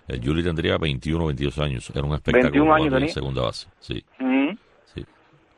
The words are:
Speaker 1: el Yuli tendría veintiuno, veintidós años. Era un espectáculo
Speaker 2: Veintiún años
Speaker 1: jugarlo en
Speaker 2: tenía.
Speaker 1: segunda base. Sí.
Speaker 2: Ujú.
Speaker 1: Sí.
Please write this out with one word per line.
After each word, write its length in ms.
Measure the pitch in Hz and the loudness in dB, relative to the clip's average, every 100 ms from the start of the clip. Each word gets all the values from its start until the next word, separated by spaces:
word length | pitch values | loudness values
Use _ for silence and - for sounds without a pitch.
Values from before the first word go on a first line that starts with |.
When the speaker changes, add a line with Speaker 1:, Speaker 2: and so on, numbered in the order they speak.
| - | -8
Speaker 1:
el 120 | 65 | -4
Yuli 240 | 60 80 | 0 0
tendría 340 | 85 80 87 92 | 0 0 0 0
veintiuno, 500 | 82 67 76 80 80 | 0 -2 -2 0 0
veintidós 320 | 65 71 73 | 0 -2 -2
años. 320 | 76 64 - 71 | -2 -4 -6 -4
Era 80 | |
un 100 | 71 76 | -2 -2
espectáculo 280 | - 120 127 | 2 4 4
Speaker 2:
Veintiún 160 | 139 156 | 4 4
años 80 | 156 | 4
Speaker 1:
jugarlo 180 | 156 131 | 4 0
en 40 | |
Speaker 2:
tenía. 120 | 147 | 0
Speaker 1:
segunda 280 | - 69 65 | -2 -4 -2
base. 240 | 113 - - - | -2 -4 -14 -16
Sí. 240 | - 58 - - | -10 -10 -10 -6
Speaker 2:
Ujú. 380 | - 262 165 214 _ _ _ | 0 0 0 -4 _ _ _
Speaker 1:
Sí. 200 | - - _ _ _ _ | -14 -14 _ _ _ _